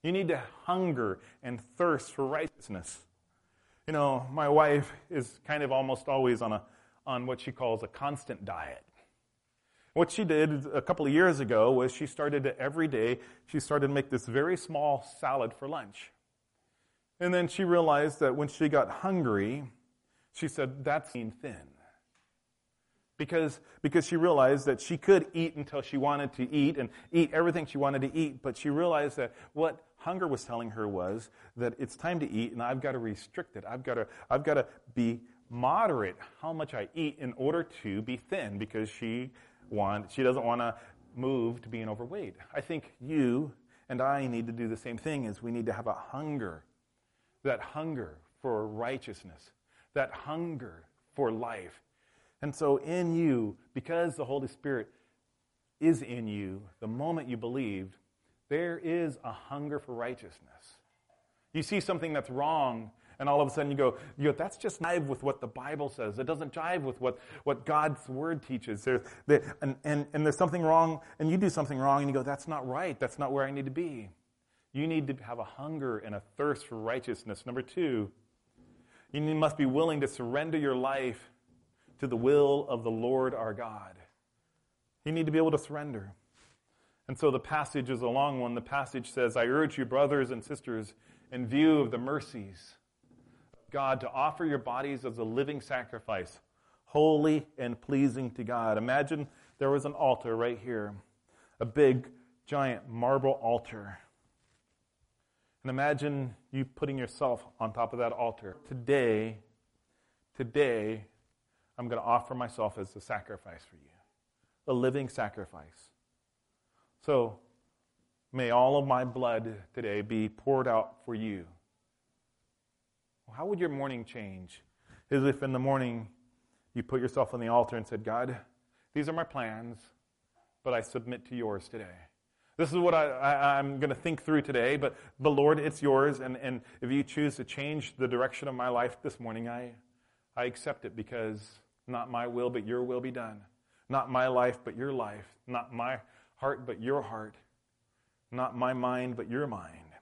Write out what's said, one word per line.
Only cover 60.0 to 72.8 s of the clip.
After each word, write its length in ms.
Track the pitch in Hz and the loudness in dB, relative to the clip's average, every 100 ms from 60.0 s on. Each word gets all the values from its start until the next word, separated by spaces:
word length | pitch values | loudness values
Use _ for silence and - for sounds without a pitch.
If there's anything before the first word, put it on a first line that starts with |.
| 120 127 95 - 65 - - - _ _ _ _ _ _ _ | -6 -8 -14 -20 _ -20 -20 -20 _ _ _ _ _ _ _
You 80 | 160 | -6
see 200 | - 202 | -2 -2
something 320 | - 170 160 | 0 -2 -2
that's 160 | 151 - | -4 -4
wrong, 600 | 127 147 160 135 113 110 _ _ - | -2 0 2 0 -2 -10 _ _ -4
and 80 | 143 | 2
all 140 | 143 | 4
of 60 | 139 | 4
a 40 | |
sudden 180 | - 143 | 2 -2
you 80 | 139 | 2
go, 200 | 131 - - - | 2 2 -14 0
you 60 | |
go, 80 | 147 | 0
"That's 240 | 143 160 - | 2 -4 -4
just 240 | 220 - | -6 -4
jive 240 | 165 175 143 | -2 0 -2
with 160 | 123 | -2
what 200 | 131 135 | -2 -2
the 60 | 117 | -8
Bible 420 | 117 135 147 143 | -10 -10 -6 -6
says. 280 | - 110 104 | -4 -6 -4
It 80 | 131 | -4
doesn't 280 | 156 151 | -4 -6
jive 280 | 165 160 180 | -6 -2 -2
with 180 | 135 123 | -2 0
what, 180 | 127 123 - - | -2 -2 -14 -6
what 220 | - 139 - | -2 -2 2
God's 420 | 151 156 139 - | 4 4 0 -8
Word 340 | 131 160 156 | -6 -4 -4
teaches." 440 | - 127 - 104 131 | -4 -8 -4 -2 2
There's, 160 | 127 - - - | 2 0 -12 6
the, 160 | 147 - - | 6 6 -6
and, 140 | 139 131 | -4 -4
and, 240 | 151 147 143 | -2 -2 -2
and 120 | 147 156 | 0 2
there's 120 | 147 | 4
something 260 | 180 175 | 2 2
wrong, 380 | 160 165 165 160 - - | 4 6 4 0 -10 -2
and 100 | 156 | 2
you 80 | 180 | 4
do 120 | 190 | 4
something 280 | 160 139 135 | 2 -2 0
wrong, 240 | 139 139 | 4 4
and 80 | 143 | 4
you 40 | |
go, 100 | 135 | 0
"That's 240 | 127 139 - | -2 -6 -6
not 180 | 151 127 | -6 -4
right. 320 | 131 | -4